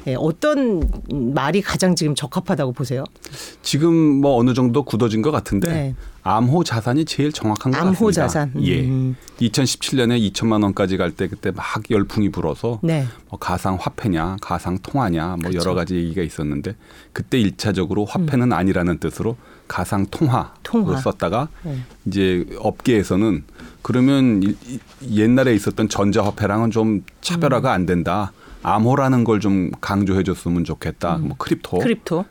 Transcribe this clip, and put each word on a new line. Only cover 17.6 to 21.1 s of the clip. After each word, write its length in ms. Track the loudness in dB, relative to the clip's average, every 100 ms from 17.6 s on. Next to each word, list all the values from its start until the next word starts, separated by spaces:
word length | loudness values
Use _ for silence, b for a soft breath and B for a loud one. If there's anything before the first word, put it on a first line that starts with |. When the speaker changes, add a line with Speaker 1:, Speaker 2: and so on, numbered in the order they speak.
| -2 0 0 -2 -2
Speaker 2:
화폐는 440 | -2 0 2 2
Speaker 1:
음. 40 |
Speaker 2:
아니라는 460 | 2 2 2 0 0
뜻으로 380 | -4 -4 -6 -6 B B B
가상 380 | -6 -2 -2 -2
통화로 420 | 0 0 0 -2 -10
Speaker 1:
통화. 340 | -4 0 0 0
Speaker 2:
썼다가 500 | -2